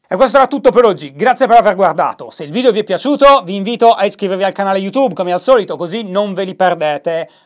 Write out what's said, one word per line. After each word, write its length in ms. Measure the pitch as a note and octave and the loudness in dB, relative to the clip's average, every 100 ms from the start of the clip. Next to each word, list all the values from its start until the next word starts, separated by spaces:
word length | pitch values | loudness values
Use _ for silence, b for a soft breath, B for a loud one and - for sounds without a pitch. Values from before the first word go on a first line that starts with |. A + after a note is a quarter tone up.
| - | -6
E 100 | F#3 | 0
questo 200 | B3+ C4+ | 2 2
era 80 | C4 | 2
tutto 240 | C#4 B3+ | 2 2
per 160 | G#3 A3+ | 4 4
oggi, 280 | E3 C#3+ | 2 -6
grazie 340 | C#3+ A#3+ B3 A#3 | -2 0 2 4
per 100 | A#3 | 4
aver 160 | G3+ | 4
guardato. 560 | F#3+ F3 C#3 C#3+ - A#2+ | 2 0 0 -4 -6 -14
Se 140 | - | -14
il 80 | D3 | -8
video 200 | G#3+ B3+ | -2 0
vi 60 | G3+ | 0
è 60 | |
piaciuto, 580 | G#3 F3+ C#4 C#4+ C#4 C#4 | -2 -4 -2 4 6 4
vi 140 | F3+ G3 | 2 -6
invito 360 | G3 A#3 A#3 | -6 2 2
a 140 | - G3 | 2 0
iscrivervi 380 | - G3 F#3 | -4 -6 -2
al 100 | F#3+ | -4
canale 240 | F#3 G3 G3 | -2 -2 -2
YouTube, 380 | F#3+ C4 C4 F#3 | -2 -2 -2 -2
come 180 | F3 | -4
al 80 | F3+ | -2
solito, 360 | C4 B3 F3 D3+ | 2 2 0 -6
così 260 | E3+ A3+ | -8 -8
non 300 | G3+ F#3+ G#3 F#3 | -6 -4 -4 -4
ve 80 | |
li 100 | F#3+ | -6
perdete, 760 | F#3 F3+ E3+ D3+ D3 E3+ E3 D#3 b | -2 -2 0 -4 -4 -4 -6 -8 b